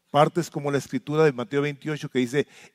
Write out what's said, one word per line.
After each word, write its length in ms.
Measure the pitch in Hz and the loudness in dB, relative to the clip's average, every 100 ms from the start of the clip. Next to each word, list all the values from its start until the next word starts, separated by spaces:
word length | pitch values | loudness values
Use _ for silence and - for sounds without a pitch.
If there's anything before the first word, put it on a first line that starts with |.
| _ | _
partes 400 | 143 156 175 156 | 4 4 2 -4
como 220 | 156 143 | -4 -2
la 80 | 139 | -2
escritura 440 | - 131 - 151 | -2 -8 -2 2
de 80 | 156 | 4
Mateo 300 | 123 117 143 | 2 -4 -2
veintiocho 480 | 147 139 151 147 147 | -2 -4 -8 -6 -4
que 100 | 127 | -2
dice, 280 | 123 139 - - - | 0 -2 -4 -8 -20